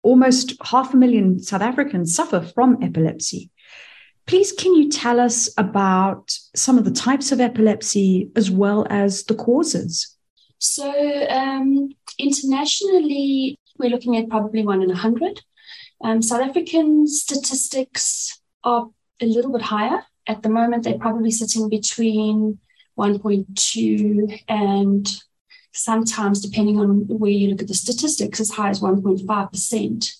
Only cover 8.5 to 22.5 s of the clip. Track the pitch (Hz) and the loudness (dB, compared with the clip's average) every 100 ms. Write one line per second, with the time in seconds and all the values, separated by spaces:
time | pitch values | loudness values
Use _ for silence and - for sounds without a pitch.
8.5 | 185 202 208 214 202 202 196 - 220 - | 2 2 2 0 0 0 -2 -4 -2 2
9.5 | 254 359 180 165 165 - _ _ _ _ | 2 2 -2 -4 -6 -8 _ _ _ _
10.5 | - - - 285 285 294 285 285 262 269 | -6 -4 -4 -4 -2 -2 -2 -2 -2 -2
11.5 | 269 269 277 277 - - - 277 277 269 | -2 0 0 -2 -8 -18 -4 -2 -2 0
12.5 | 262 302 - 403 370 302 277 277 269 262 | -2 -2 -2 2 2 2 0 0 0 -2
13.5 | - _ - 247 240 240 226 226 220 208 | -6 _ -4 -2 -2 0 -2 0 -2 -2
14.5 | 220 208 190 185 180 220 240 359 - - | -2 0 0 0 0 0 0 -2 -6 -16
15.5 | _ - - - - 226 226 226 240 269 | _ -20 -20 -20 -10 -2 0 0 0 -2
16.5 | 349 339 330 302 302 302 285 - 277 277 | -2 0 2 4 4 4 0 -4 -4 -4
17.5 | 262 - 269 262 - - - - - _ | -4 -4 -4 -4 -4 -4 -4 -8 -12 _
18.5 | _ 240 240 226 _ _ - 233 226 262 | _ -2 -2 -2 _ _ -4 0 0 0
19.5 | 240 - 214 226 359 - _ - 214 220 | -2 -4 -2 -2 -4 -6 _ -8 -4 -2
20.5 | 220 233 233 233 220 226 220 226 226 220 | 0 0 0 -2 -2 -2 -2 -2 -2 -2
21.5 | 226 220 214 208 - 226 214 214 214 214 | -2 -2 -2 -4 -2 0 0 0 0 -2